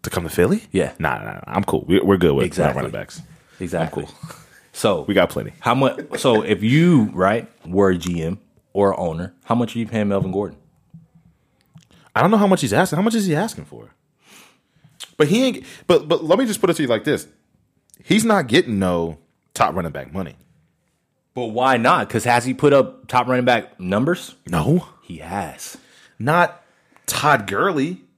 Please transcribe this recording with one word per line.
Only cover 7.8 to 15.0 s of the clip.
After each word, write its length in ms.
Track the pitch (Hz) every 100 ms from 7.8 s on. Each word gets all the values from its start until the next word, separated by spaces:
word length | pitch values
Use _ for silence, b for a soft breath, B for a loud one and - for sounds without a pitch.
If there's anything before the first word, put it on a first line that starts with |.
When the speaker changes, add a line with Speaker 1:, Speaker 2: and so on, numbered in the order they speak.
| 98
Speaker 2:
a 60 | 92
G 260 | 85 85
M 160 | 80 101 _ _ _
or 240 | 98 101 -
owner, 340 | 87 80 87 _ -
how 100 | 120
much 200 | 117 117
are 40 |
you 60 | 110
paying 220 | 110 104
Melvin 240 | 98 92
Gordon? 260 | 92 98 - _ _ _ - _ _ _ _ _ _ _ - _ b b 104
Speaker 1:
I 60 |
don't 100 | 156
know 60 | 214
how 100 | 202
much 140 | 185
he's 120 | 120
asking. 240 | 107 185 151
How 40 |
much 120 | 214 226
is 100 | 190
he 100 | 151
asking 300 | 226 - 73
for? 240 | - 55 _ _ _ b b b b _ _ _ _